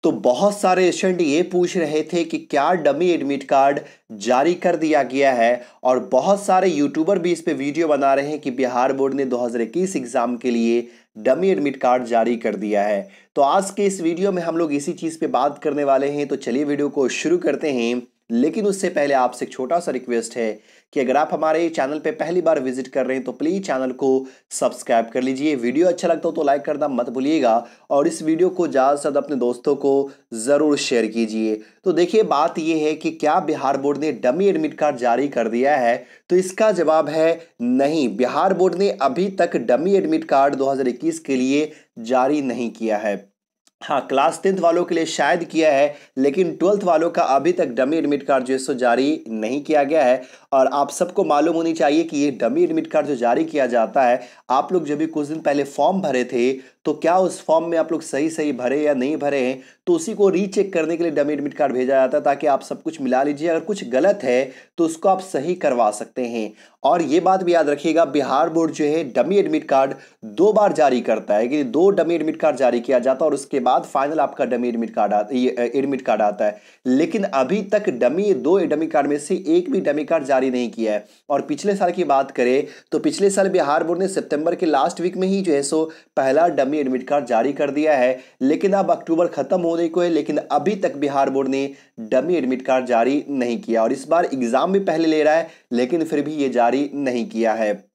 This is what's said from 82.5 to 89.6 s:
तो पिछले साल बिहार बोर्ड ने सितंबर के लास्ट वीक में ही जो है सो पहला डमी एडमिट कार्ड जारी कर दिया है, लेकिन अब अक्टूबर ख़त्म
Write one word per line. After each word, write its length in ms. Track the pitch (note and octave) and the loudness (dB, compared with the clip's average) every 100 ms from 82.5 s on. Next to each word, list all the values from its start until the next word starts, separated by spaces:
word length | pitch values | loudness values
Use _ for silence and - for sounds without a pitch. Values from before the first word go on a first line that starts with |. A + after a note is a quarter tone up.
| C3 C#3+ - _ | 2 -2 -10 _
तो 80 | D#3 | -2
पिछले 300 | D#3 D3 G3 | -2 0 0
साल 200 | G3 F#3 | 2 0
बिहार 340 | F3+ C#3+ D3+ | 0 0 0
बोर्ड 160 | E3 F3 | 0 -2
ने 80 | F#3+ | -2
सितंबर 480 | F#3 B2+ D3 D#3+ F3 | -4 -4 -2 -2 -2
के 100 | E3+ | 0
लास्ट 360 | C#3 D#3 F3 | 2 0 -2
वीक 160 | E3+ F3+ | -6 -2
में 100 | F#3 | -2
ही 140 | G3 | 0
जो 120 | F3+ | 0
है 80 | C#3+ | 0
सो 200 | C#3 D#3 D#3+ - _ - | 0 -2 -2 -6 _ -2
पहला 320 | C3+ C#3 F3 | 2 4 2
डमी 300 | D3 C3 D3+ | 2 0 0
एडमिट 300 | C3 B2+ B2+ | -2 -2 -2
कार्ड 180 | D3 B2 | -2 0
जारी 280 | A2+ B2+ | 0 0
कर 180 | C#3 C#3+ | 0 -2
दिया 240 | C3+ D#3 C#3+ | 0 2 4
है, 220 | B2 C3 - _ | 2 0 -8 _
लेकिन 320 | C3 D#3 G3+ | 0 2 2
अब 180 | G3 F3 | 2 2
अक्टूबर 360 | E3 - E3 E3+ | -2 0 0 0
ख़त्म 320 | E3+ C3+ F#3 | 0 -2 0